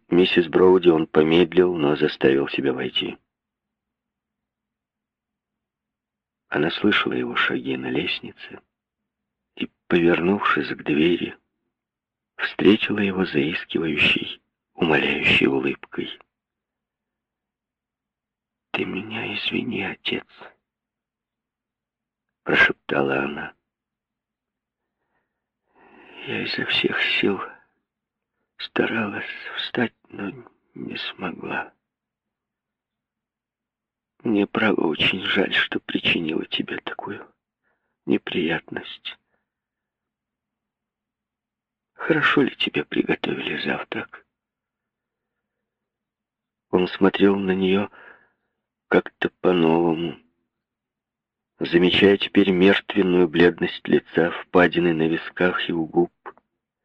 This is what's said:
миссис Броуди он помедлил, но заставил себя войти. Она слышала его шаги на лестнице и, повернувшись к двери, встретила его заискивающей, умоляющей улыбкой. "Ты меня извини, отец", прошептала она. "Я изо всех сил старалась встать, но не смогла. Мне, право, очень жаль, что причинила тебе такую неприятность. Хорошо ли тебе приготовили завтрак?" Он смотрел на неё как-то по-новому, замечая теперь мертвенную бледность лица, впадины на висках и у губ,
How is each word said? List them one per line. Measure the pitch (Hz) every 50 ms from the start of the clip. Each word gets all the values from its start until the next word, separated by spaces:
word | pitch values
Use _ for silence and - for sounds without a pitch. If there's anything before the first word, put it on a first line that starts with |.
| _ _
миссис | 85 87 90 92 - - 87
Броуди | 80 71 87 90 92 92 92 85 87
он | 82 80 80
помедлил, | - - 80 78 78 80 85 90 82 82 87 90 90 90
но | 85 73 71 76
заставил | 71 76 - - - - - 67 67 69 67
себя | - - 65 69 64
войти. | 65 65 64 - - - - - - _ _ _ _ _ _ _ _ _ _ _ _ _ _ _ _ _ _ _ _ _ _ _ _ _ _ _ _ _ _ _ _ _ _ _ _ _ _ _ _ _ _ _ _ _ _ _ _ _ _ _ _ _ _ _ _ _ _ _ _ _ _ _ _ _ _
Она | - - 73 82
слышала | - - - 104 101 - - - 131
его | 64 - - 123
шаги | - - - - 65 62 67 65 -
на | 131 65
лестнице | 62 69 - - - - - - - - - - - - - _ _ _ _ _ _ _ _ _ _ _ _ _ _ _ _ _ _
и, | - - - _ _ _
повернувшись | _ 90 90 85 85 87 - 82 90 98 104 - - - 80 71 65
к | 71 - -
двери, | - 78 73 78 87 87 85 - - - - _ _ _ _ _ _ _ _ _ _ _ _ _ _ _ _ _ _ _
встретила | - - - - - 78 87 104 113 - - 110 104
его | 104 98 95 92 92
заискивающей, | 85 - 76 69 76 - - - - - 82 82 80 73 76 - - - - - - - - _ _ _ _ _ _ _
умоляющей | - - 82 76 71 69 71 71 73 76 - 65 - -
улыбкой. | - 67 67 65 69 - - - - - - - - - - - _ _ _ _ _ _ _ _ _ _ _ _ _ _ _ _ _ _ _ _ _ _ _ _ _ _ _ _ _ _ _ _ _ _ _ _ _ _ _ _ _ _ _ _ _ _ _ _ _ -
"Ты | 92 95
меня | 95 90 95 107 110 110 113 - - 104
извини, | - - - - 90 - - - - -
отец", | - - - _ - - - - _ _ - - - - _ _ _ _ _ _ _ _ _ _ _ _ _ _ _ _ _ _ _ _ _ _ _ _ _ _ _ _ _ _ _ _ _ _ _ _ _ _
прошептала | - - - - - - - _ - - 71 69 67 67 67 69
она. | 71 73 76 - - - _ _ _ _ _ _ _ _ _ _ _ _ _ _ _ _ _ _ _ _ _ _ _ _ _ _ _ _ _ _ _ _ _ _ _ _ _ _ _ _ _ _ _ _ _ _ _ - - - - - - -
"Я | - - 104 98
изо | - - - -
всех | - - - - - - - -
сил | - - - - 101 98 90 - - - - _ _ _ _ _ _ _ _ _ _ _ _ _ _ _ _ _ _ _ -
старалась | - - - - 123 - 110 113 110 101 104 107 - - - - - - -
встать, | - - - - - 120 110 - _ _ _
но | - - 101 101 160 131 - - _ _ _ _ _
не | - 62 57 -
смогла. | - - - - - 98 90 - - - - - - - - - _ _ _ _ _ _ _ _ _ _ _ _ _ _ _ _ _ _ _ _ _ _ _ _ _ _ _ _ _ _ _ _ _ _ _ _ _ _ _ _ _ _ _ _ _ _ _ _ _ -
Мне, | 123 110 101 101
право, | - - 110 110 107 95 - -
очень | 85 76 73 - - 95 95 90
жаль, | - - 101 95 - -
что | - - - - -
причинила | - - - - - - - - 85 78 78 - -
тебе | - - - - - - -
такую | - - - - - - - - - - _ _ _ _ _ _ _ _ _ _ _ _ _ _ _
неприятность. | - - - - - - 95 82 80 85 78 - - - - - - - - _ - - - _ _ _ _ _ _ _ _ _ _ _ _ _ _ _ _ _ _ _ _ _ _ _ _ _ _ _ _ _ _ _ _ _ _ _ _ _ _ _ _ _ _ _ _ _ _ _ _ _ _ _ _ _ _ _
Хорошо | - - - 160 156 - - - - 139
ли | - -
тебе | - - - - - -
приготовили | - - - - - 80 - - - - - - - - - -
завтрак?" | 73 - - - - - 113 - - - - - _ _ _ _ _ _ _ _ _ _ _ _ _ _ _ _ _ _ _ _ _ _ _ _ _ _ _ _ _ _ _ _ _ _ _ _ _ _ _ _ _ _ _ _ _ _ _ _ _
Он | - 92 90
смотрел | 87 - - 95 95 - - 98 101 98
на | 101 98 95 92
неё | 95 95 92 95 98 104 98 - - - - - _ _ _ _ _ _ _ _ _ _ _ _ _ _ _
как-то | - 92 - - - _ - - - _
по-новому, | - 175 185 - - - - - - 85 82 82 85 82 - - _ _ _ _ _ _ _ _ _ _ _ _ _ _ _ _ _ _ _ _ _ _ _ _ _ _ _ _
замечая | 82 - 80 85 90 90 - - - 98 101
теперь | 95 - - - 101 101 98
мертвенную | 95 87 90 98 101 - - - - 101 95 92 90 90 90 82
бледность | 73 82 85 87 85 85 87 85 - - - -
лица, | - 73 - - - - 82 85
впадины | - - - - - 92 87 85 78 85 85 87 82
на | 78 80 80
висках | 82 80 - - - - 90 90 90 - - -
и | 85
у | 85 80
губ, | 76 - 85 87 - - _ _ - - _ _ _ _ _ _ _ _ _ _